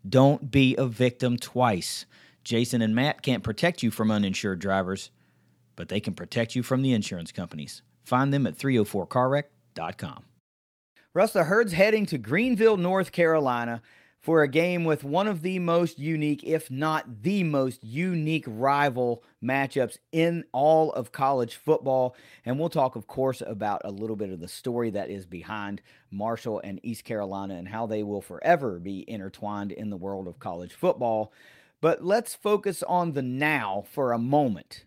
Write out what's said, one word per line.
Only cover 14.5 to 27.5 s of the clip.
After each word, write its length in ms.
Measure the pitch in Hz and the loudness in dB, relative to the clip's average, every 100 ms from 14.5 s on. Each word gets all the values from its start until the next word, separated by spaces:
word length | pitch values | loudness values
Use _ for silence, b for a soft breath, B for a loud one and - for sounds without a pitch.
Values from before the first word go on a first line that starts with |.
| 147 175 175 | 4 2 0
with 180 | 165 147 | 0 0
one 280 | 139 160 214 | 0 0 0
of 140 | 180 | -2
the 140 | 175 185 | -4 -2
most 380 | 175 170 170 - | 2 2 2 -2
unique, 460 | 147 156 151 143 | -4 0 0 -2
if 260 | - 156 - | -2 -2 -2
not 540 | 131 156 156 - 113 | -4 -2 -2 -4 -4
the 180 | 127 202 | 0 2
most 400 | 165 143 131 117 | 2 2 0 -4
unique 640 | 110 131 185 170 151 160 | -10 -4 -2 -2 0 -2
rival 800 | 139 110 131 143 147 123 123 117 b b | -4 -2 2 4 2 2 0 -2 b b
matchups 560 | 117 135 135 139 117 - _ | -2 0 0 0 -2 -4 _
in 320 | 160 170 170 - | 2 2 0 -4
all 400 | 123 147 160 156 | 2 6 6 4
of 220 | - 113 | 0 -8
college 420 | - 135 135 117 | -2 0 2 -2
football. 580 | - - 151 135 131 127 B B B | -4 0 2 2 0 0 B B B
And 160 | 117 131 | -6 -4
we'll 80 | 160 | -2
talk, 300 | 160 127 117 | 0 0 -2
of 100 | - | -10
course, 340 | - 131 127 - | -2 -2 -2 -8
about 340 | 104 104 98 | -4 -4 -4
a 60 | 101 | -6
little 260 | 98 110 107 | -8 -6 -6
bit 120 | 101 | -6
of 120 | 92 | -8
the 80 | 87 | -12
story 400 | - 127 120 117 | -10 -6 -2 -2
that 200 | 101 92 | -4 -6
is 160 | 98 | -10
behind 560 | 87 87 85 107 101 101 b b b | -12 -14 -10 -10 -8 -10 b b b
Marshall 480 | 98 110 117 123 104 | -6 -4 -4 -4 -6
and 160 | 98 98 | -8 -10
East 220 | - 110 | -10 -10
Carolina 500 | - 110 98 98 98 | -6 -6 -4 -6 -8